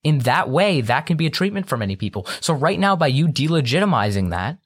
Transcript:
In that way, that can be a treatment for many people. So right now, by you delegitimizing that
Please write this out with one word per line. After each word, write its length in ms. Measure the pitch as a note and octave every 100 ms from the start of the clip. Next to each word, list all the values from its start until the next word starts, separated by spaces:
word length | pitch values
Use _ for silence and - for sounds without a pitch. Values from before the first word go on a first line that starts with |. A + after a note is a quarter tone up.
In 180 | D3+ D3
that 280 | A#2+ C#3+ -
way, 320 | C#3 G3+ D#3+
that 240 | A#2 B2
can 140 | - D#3+
be 80 | D#3+
a 40 |
treatment 380 | - F#3+ G3+ F#3+
for 80 | A#2+
many 180 | G2+
people. 320 | F#2+ G#2 G2+ - -
So 140 | -
right 240 | D3+ D#3 F3+
now, 180 | G3 F#3+
by 120 | D3+
you 200 | C3 E3
delegitimizing 1000 | C3 D3+ E3 B2 D3+ G3+ C3 G#2 G2 F2+
that 260 | F2 G2+ F#3